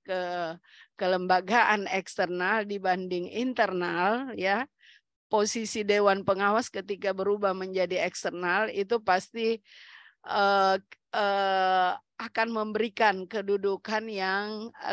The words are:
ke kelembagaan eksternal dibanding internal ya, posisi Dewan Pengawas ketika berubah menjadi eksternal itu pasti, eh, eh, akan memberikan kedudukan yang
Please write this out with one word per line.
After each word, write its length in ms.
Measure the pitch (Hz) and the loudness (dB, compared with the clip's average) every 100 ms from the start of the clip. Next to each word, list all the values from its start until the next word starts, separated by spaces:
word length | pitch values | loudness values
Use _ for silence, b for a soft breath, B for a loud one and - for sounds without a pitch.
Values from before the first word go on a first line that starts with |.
| - | -8
ke 480 | 185 180 175 165 175 B B B - | -6 -4 -4 -6 -8 B B B -4
kelembagaan 880 | 185 185 185 185 185 233 214 214 190 | 0 2 4 2 4 4 4 2 0
eksternal 720 | 190 - - 180 175 180 220 | -4 -4 -2 -2 0 0 0
dibanding 640 | 208 202 185 180 185 180 180 | -2 -2 0 0 0 -4 -4
internal 1040 | 208 254 240 208 185 175 170 185 233 269 | -4 -2 0 0 0 -2 0 2 0 -4
ya, 320 | 208 185 202 269 _ b b b _ _ | -4 0 0 -2 _ b b b _ _
posisi 560 | 220 214 233 220 226 | 0 2 -2 -4 -2
Dewan 400 | 208 208 202 196 | 2 4 4 4
Pengawas 480 | 196 190 202 214 247 | 2 2 2 2 0
ketika 400 | 202 190 190 196 | -6 -8 -4 -4
berubah 400 | 190 190 208 202 | -2 0 0 0
menjadi 560 | 190 185 185 175 180 175 | -2 -4 -2 0 0 -2
eksternal 640 | - 185 175 180 185 220 | -4 -6 -4 0 0 0
itu 240 | - 196 233 | -2 -2 0
pasti, 560 | 214 185 - 226 226 226 B B B B B B - | 2 0 0 -2 -2 -2 B B B B B B -4
eh, 440 | - 202 196 190 190 - - _ | 0 4 4 4 2 -2 -20 _
eh, 800 | 214 202 196 196 190 185 185 180 - _ - | -2 0 0 0 2 2 4 2 0 _ -12
akan 320 | 226 - 226 | -6 -2 -2
memberikan 800 | 226 214 214 226 - 220 185 180 | -2 -2 -2 -2 2 2 2 -4
kedudukan 800 | 226 196 202 196 190 208 220 226 | -6 -2 0 0 -2 -4 -6 -4
yang 640 | 202 190 196 208 214 226 - - | -4 -2 -2 -4 -8 -10 -10 -6